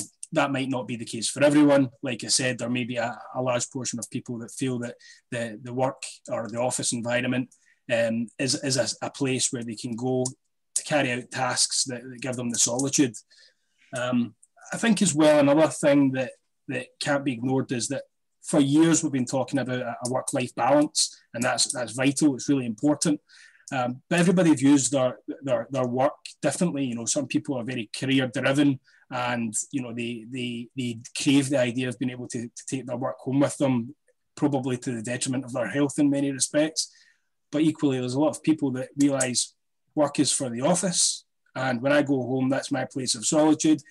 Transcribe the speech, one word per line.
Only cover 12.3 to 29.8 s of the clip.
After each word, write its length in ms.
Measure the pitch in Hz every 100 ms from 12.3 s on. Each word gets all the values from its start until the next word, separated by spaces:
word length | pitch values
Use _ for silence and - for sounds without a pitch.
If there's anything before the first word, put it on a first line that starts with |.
| 120
them 120 | 120
the 80 | 117
solitude. 560 | - 120 135 - 131 - _ - - _ _ _ _ 127
Um, 380 | 123 123 117 - _ _ -
I 60 | -
think 240 | 226 196
as 120 | 202
well, 260 | 143 151 147
another 280 | 139 147 156
thing 460 | - 151 143 139
that, 180 | 131 123 - _ _ -
that 180 | 127 123 _
can't 240 | 147 143 139
be 80 |
ignored 400 | 113 127 131 117
is 160 | 123 107
that 140 | 135 - _ _ _
for 200 | - 156
years 420 | 139 151 165 156
we've 80 | 156
been 140 | 131 123
talking 340 | 135 123 139
about 220 | 123 127
a, 160 | 123 - 120
a 40 |
work-life 460 | - - 113 120 -
balance, 640 | - 147 151 - - - _
and 100 | 117
that's, 300 | 123 117 -
that's 180 | 127 117
vital, 440 | 117 131 135 156 123
it's 120 | -
really 180 | 139 123
important. 540 | 107 147 147 - 294 - - - _ -
Um, 280 | 135 123 127 _
but 100 | 170
everybody 360 | 175 185 170 139
views 340 | 139 143 120
their, 300 | 139 127 - - -
their, 240 | 135 117 -
their 140 | 135 127
work 280 | 123 294 - - -
differently. 440 | - - 180 139 135
You 100 | 117
know, 100 | 113
some 220 | 151 131
people 300 | 147 143 131
are 80 | 113
very 240 | 127 107
career-driven 840 | - 131 135 131 139 127 139 143 135 _ _ _
and, 440 | 127 123 120 113 107 -
you 100 | 139